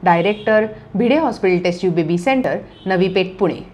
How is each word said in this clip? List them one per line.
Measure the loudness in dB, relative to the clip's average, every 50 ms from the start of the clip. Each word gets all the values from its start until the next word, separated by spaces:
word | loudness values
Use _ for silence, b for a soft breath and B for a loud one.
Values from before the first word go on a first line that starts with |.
| 2
डायरेक्टर, | 2 2 4 2 0 -2 0 0 2 2 2 2 0 B B B B -4
भिडे | 0 2 2 2
हॉस्पिटल | 2 2 0 -4 0 0 2 2 2 0
टेस्ट | -2 -4 0
ट्यूब | -2 0 0
बेबी | 0 0 0 -2
सेंटर, | -2 0 0 0 0 0 -2 -4 -4 -8 B B -12 -4
नवी | -2 0 0 0
पेठ, | 0 0 -2 -2 -2 -2 -2
पुणे. | -2 -2 -2 -4 -12 -18